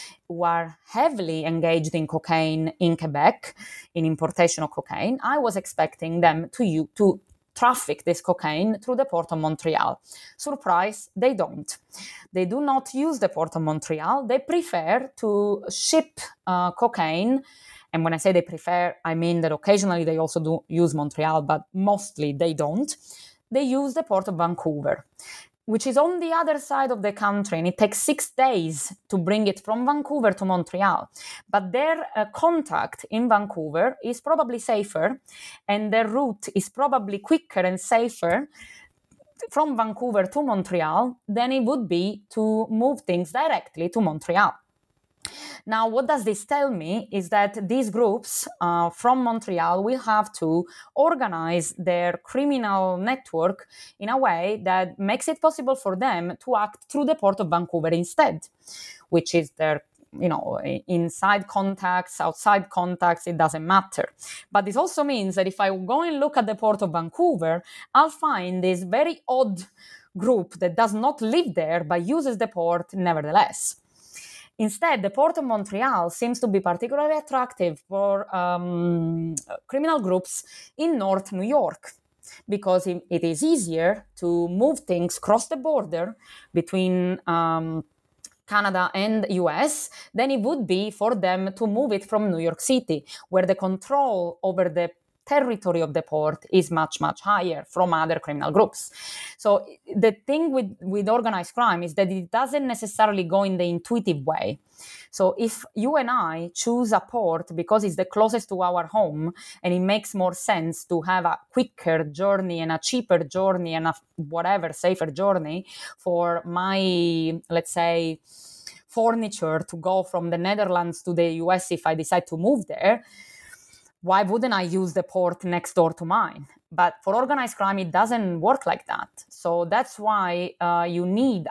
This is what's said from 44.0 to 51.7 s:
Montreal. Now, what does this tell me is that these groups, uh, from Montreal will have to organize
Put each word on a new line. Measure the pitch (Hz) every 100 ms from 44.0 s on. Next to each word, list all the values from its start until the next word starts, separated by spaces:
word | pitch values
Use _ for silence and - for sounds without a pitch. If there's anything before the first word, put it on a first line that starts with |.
Montreal. | 190 151 - 175 202 - _ _ _ _ _ _ - - - - -
Now, | 220 226
what | 226 269
does | 294 208
this | 208
tell | - 285 277
me | 208 156 214 208
is | 202 175
that | 208 202 214 190
these | 247 226
groups, | 202 233 220 - - - -
uh, | 170 170 170
from | - 240 262
Montreal | 240 226 220 175 165 180
will | 208 254
have | 233 214 214
to | - 160 165 175 - -
organize | - 311 320 226 165 165 175 160